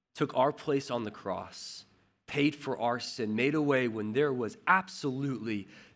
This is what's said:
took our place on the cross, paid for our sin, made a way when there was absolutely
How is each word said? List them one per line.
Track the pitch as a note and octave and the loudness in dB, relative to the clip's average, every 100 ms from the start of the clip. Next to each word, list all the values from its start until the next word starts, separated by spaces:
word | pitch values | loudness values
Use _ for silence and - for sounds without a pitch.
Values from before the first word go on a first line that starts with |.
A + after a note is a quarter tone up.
| _ - | _ -2
took | D3 B2+ | 0 4
our | C3+ | 4
place | D3 - C#3 C3+ | 2 0 0 0
on | A#2+ G#2+ | -2 -2
the | |
cross, | G#2 G2 F#2 F#2 - - - - _ _ _ - | -6 -4 -4 -6 -12 -14 -14 -18 _ _ _ -8
paid | D3 C#3+ | 0 2
for | D3+ C3+ B2+ | 0 -6 -2
our | A#2 A#2+ | 0 -2
sin, | - - A2 G#2+ | -4 -4 -2 2
made | C3 D#3 | 2 4
a | |
way | D3 C3+ B2 | 4 4 2
when | A2 G#2+ | 0 -2
there | A#2 D3 | 2 2
was | B2+ A2 - - | 0 -4 -4 2
absolutely | F#3 F#3+ - D3 C3 C#3 B2 A2 G#2+ - - - | 2 2 -6 -4 -2 -2 -4 -2 -4 -6 -16 -20